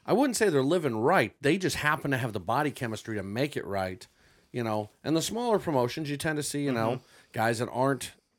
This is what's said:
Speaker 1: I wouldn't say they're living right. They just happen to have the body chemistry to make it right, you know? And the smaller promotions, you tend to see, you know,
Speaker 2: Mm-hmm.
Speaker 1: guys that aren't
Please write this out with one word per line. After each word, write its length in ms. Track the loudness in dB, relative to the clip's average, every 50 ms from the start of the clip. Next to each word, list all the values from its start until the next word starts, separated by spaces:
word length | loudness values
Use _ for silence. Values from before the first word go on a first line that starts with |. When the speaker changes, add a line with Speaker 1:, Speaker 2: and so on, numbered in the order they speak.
| _
Speaker 1:
I 80 | 2 2
wouldn't 240 | 4 4 2 2 2
say 120 | 2 4
they're 140 | 4 4 4
living 320 | 4 4 2 2 0 0 2
right. 360 | 2 4 4 4 4 2 -2 _
They 180 | 0 2 2 2
just 180 | 2 -2 -2 0
happen 340 | 0 0 0 0 0 0
to 60 | 0 0
have 160 | 0 -2 -4
the 60 | -4
body 320 | -2 0 0 0 0 0
chemistry 440 | -2 -4 -6 -6 -6 -6 -8 -6 -6 -6
to 60 | -6
make 320 | -4 -4 -2 -2 -2 -2 -6
it 80 | -6
right, 400 | -4 -2 -2 -2 -2 -4 -8 -14 -18 _ _ _ _ _ _ _ _ -6
you 100 | -4 -2
know? 260 | -2 -2 -2 -4 -6 _ _ -4
And 120 | -2 -2
the 60 | 0
smaller 380 | 0 -2 -4 -4 0 2 2 2
promotions, 500 | 2 2 2 2 2 2 0 -4 -6 -6
you 60 | -6 -4
tend 200 | -2 -2 -2 -2
to 60 | -2
see, 200 | -4 -4 -2 -2
you 80 | 0 0
know, 180 | 2 2 0
Speaker 2:
Mm-hmm. 120 | 0 -2 -6 _ -20 -20 -20 _ -2
Speaker 1:
guys 260 | 0 2 2 2 0
that 80 | -2 -4
aren't 440 | -2 0 0 2 0 0 -4 -10 -14 _ _ _ _